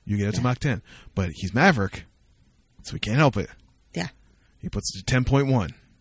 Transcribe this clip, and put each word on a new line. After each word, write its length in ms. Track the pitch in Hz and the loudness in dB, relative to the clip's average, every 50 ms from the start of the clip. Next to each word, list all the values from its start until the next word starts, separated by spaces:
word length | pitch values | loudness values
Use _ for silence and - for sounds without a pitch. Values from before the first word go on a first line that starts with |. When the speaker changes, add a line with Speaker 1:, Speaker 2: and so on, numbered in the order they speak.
| - | -6
Speaker 1:
You 100 | - 104 | -4 -2
get 120 | 101 101 101 | 0 0 0
it 40 | 107 | 0
to 40 | - | 0
Speaker 2:
Yeah. 40 | 123 | 0
Speaker 1:
Mach 140 | 127 123 - | 0 0 0
ten. 220 | - 147 123 - - - - - - - - | -2 -2 -2 -4 -6 -12 -20 -20 -20 -8 -4
But 180 | - 95 87 78 | -4 -2 -2 -4
he's 180 | - 90 92 95 | -6 -6 -2 2
Maverick, 520 | 120 160 196 165 113 98 92 - - - - _ _ _ _ _ _ _ _ _ _ _ _ _ - - | 4 4 4 4 4 0 -4 -4 -10 -16 -18 _ _ _ _ _ _ _ _ _ _ _ _ _ -20 -14
so 100 | - - | -12 -10
he 60 | - | -8
can't 180 | - 98 110 139 | -4 0 2 4
help 180 | 160 139 107 | 4 4 4
it. 140 | 104 90 - - - - - _ _ _ _ - | 0 -4 -8 -10 -20 -20 -20 _ _ _ _ -6
Speaker 2:
Yeah. 140 | - - 139 - _ _ _ _ _ _ _ _ _ | -6 -6 -6 -8 _ _ _ _ _ _ _ _ _
Speaker 1:
He 100 | - - | -12 -8
puts 260 | - 101 - - - | -6 -6 -6 -6 -6
it 40 | 98 | -6
to 40 | 95 | -4
ten 200 | - 131 127 127 | 0 0 0 2
point 240 | 123 135 139 139 135 | 2 2 2 2 2
one. 260 | 131 120 92 78 - - _ _ _ _ | 2 0 0 -2 -6 -12 _ _ _ _